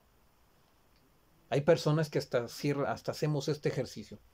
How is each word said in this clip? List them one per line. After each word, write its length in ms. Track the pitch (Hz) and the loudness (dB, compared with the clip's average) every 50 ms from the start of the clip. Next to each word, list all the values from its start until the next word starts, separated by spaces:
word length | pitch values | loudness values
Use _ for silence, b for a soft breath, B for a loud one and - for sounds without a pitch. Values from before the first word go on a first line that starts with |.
| _ _ _ _ _ _ _ _ _ _ _ _ _ _ _ _ _ _ _ _ _ _ _ _ _ _ _ _ _ _ | _ _ _ _ _ _ _ _ _ _ _ _ _ _ _ _ _ _ _ _ _ _ _ _ _ _ _ _ _ _
Hay 120 | 117 139 143 | -2 2 4
personas 480 | 170 165 165 - 156 151 156 160 151 | 6 4 6 4 4 2 2 2 0
que 80 | - 147 | 0 -2
hasta 280 | - - - 123 117 117 | -2 0 -2 -2 -2 -2
cierra-, 440 | - - - 147 139 139 139 - 117 | -6 -4 -2 -2 0 0 0 -2 -4
hasta 180 | 117 - - 113 | -4 -4 -6 -4
hacemos 360 | - - 151 151 143 147 - | -2 -2 0 0 0 -2 -2
este 200 | 147 147 - 151 | -4 -2 -2 -2
ejercicio, 500 | - 147 123 - - 113 107 - 104 - - - | -2 -2 -4 -6 -8 -12 -14 -14 -16 -20 -20 -20